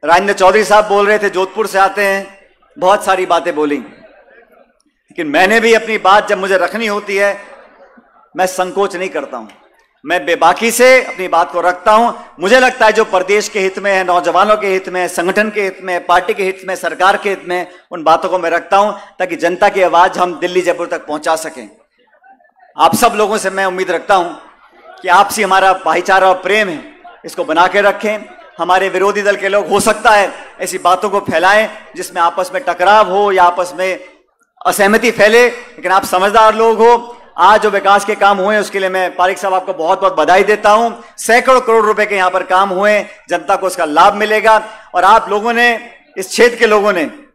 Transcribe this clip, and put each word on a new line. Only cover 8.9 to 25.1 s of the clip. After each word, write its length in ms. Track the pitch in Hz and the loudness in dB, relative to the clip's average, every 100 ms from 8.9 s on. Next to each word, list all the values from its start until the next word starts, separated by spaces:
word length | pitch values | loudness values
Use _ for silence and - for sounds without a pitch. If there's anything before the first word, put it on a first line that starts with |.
| 180 | -4
नहीं 120 | 190 | -8
करता 280 | 170 139 127 | -8 -10 -12
हूं। 100 | 110 - _ _ _ _ 139 | -16 -20 _ _ _ _ -6
मैं 200 | 175 151 | -4 -2
बेबाकी 440 | 165 160 180 226 | 2 2 2 -2
से 340 | 226 247 262 | 2 4 4
अपनी 240 | - - 185 | 2 -8 -4
बात 240 | 165 175 | -2 -2
को 80 | 175 | -2
रखता 320 | 170 180 - | -2 -2 2
हूं। 200 | 214 233 - - - | 2 2 -4 -16 -8
मुझे 200 | 180 254 | 2 4
लगता 260 | 254 254 220 | 2 2 2
है 60 | |
जो 120 | 202 | 2
प्रदेश 440 | 220 185 185 208 202 | 0 0 0 -2 -2
के 120 | 214 | -4
हित 180 | 190 190 | -4 -4
में 140 | 196 | -2
है, 120 | 190 | -2
नौजवानों 520 | 180 175 170 170 202 214 | 0 0 0 0 2 0
के 100 | 202 | 0
हित 220 | 190 190 | -4 -4
में 120 | 180 | -6
है, 80 | 175 | -6
संगठन 420 | 175 175 185 214 | -4 -4 -2 -2
के 120 | 208 | -4
हित 160 | 196 185 | -6 -6
में 120 | 190 | -6
है, 60 | 175 | -6
पार्टी 340 | 175 190 180 | 0 0 0
के 100 | 208 | -4
हित 160 | 190 190 | -4 -6
में, 120 | 185 185 | -8 -6
सरकार 400 | 175 160 185 202 | -6 -2 0 0
के 140 | 208 | -2
हित 140 | 190 165 | -6 -6
में, 180 | 180 175 - _ | -8 -8 -14 _
उन 120 | 175 | -6
बातों 260 | 156 165 190 | 0 0 0
को 100 | 185 | -4
मैं 120 | 170 | -2
रखता 260 | 165 - 196 | -4 0 0
हूं 160 | 208 | 0
ताकि 440 | 196 - _ 180 170 | -4 -14 _ -6 -2
जनता 320 | 165 175 202 | -4 0 0
की 140 | 196 | 2
आवाज 360 | 180 165 185 185 | 2 4 2 2
हम 200 | 180 160 | -4 -4
दिल्ली, 220 | 175 180 | -4 -2
जयपुर 260 | 175 175 170 | -2 -4 -4
तक 200 | 165 - | -8 -8
पहुंचा 300 | 151 156 160 | -8 -4 -4
सकें। 340 | 160 127 107 _ _ _ _ _ _ _ _ _ _ - | -6 -14 -20 _ _ _ _ _ _ _ _ _ _ 0
आप 160 | 160 | 2
सब 180 | - 233 | 4 0
लोगों 240 | 208 208 214 | 0 -2 -2
से 120 | 190 | -4
मैं 140 | 190 | -2
उम्मीद 260 | 190 185 185 | -4 -4 -4
रखता 240 | 170 - | -4 0
हूं 160 | 196 170 151 - _ _ _ - - | 0 0 -8 -20 _ _ _ -20 -14
कि 60 | |
आपसी 340 | 185 | 0